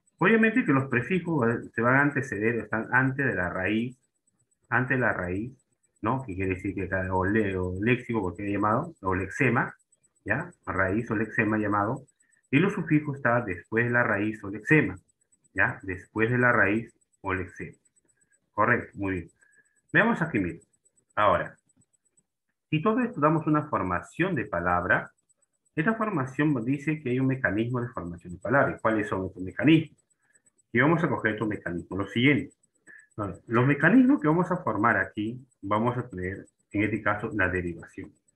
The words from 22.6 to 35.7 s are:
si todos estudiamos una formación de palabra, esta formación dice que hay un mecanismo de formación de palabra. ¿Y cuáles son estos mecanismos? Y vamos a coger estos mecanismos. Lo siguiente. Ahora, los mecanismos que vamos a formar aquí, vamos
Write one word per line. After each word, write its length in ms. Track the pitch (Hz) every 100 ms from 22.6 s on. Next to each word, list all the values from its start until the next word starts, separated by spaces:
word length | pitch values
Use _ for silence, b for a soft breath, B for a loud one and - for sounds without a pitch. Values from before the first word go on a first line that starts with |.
| _
si 120 | 156
todos 220 | 220 233
estudiamos 420 | 247 - 147 160 160
una 200 | 151 151
formación 680 | 107 92 87 - - 185 156
de 100 | 101
palabra, 640 | 87 87 90 92 135 - _ _ _ _ _ _ -
esta 200 | 190 220
formación 580 | 214 175 131 - 151 131
dice 380 | 117 143 - 156
que 80 | 123
hay 100 | 123
un 80 | 135
mecanismo 540 | 131 92 101 120 123
de 80 | 123
formación 440 | - 87 87 90
de 60 | 87
palabra. 360 | 98 139 - -
¿Y 40 |
cuáles 300 | 110 107 104
son 160 | 95 92
estos 180 | -
mecanismos? 540 | 92 - 147 160 - - _ _ _ _ _ _ _
Y 80 | 117
vamos 240 | 143 170
a 60 | 160
coger 240 | 110 113
estos 140 | 107 110
mecanismos. 520 | 98 87 87 - 92
Lo 80 | 98
siguiente. 460 | - 131 131 - _ _ _ - B B -
Ahora, 200 | 104 90 -
los 200 | 117 131
mecanismos 540 | 143 160 254 254 294
que 60 | 151
vamos 240 | 165 180
a 60 | 180
formar 400 | - 101 117 104
aquí, 460 | 92 - 107 127 131 _
vamos 360 | 98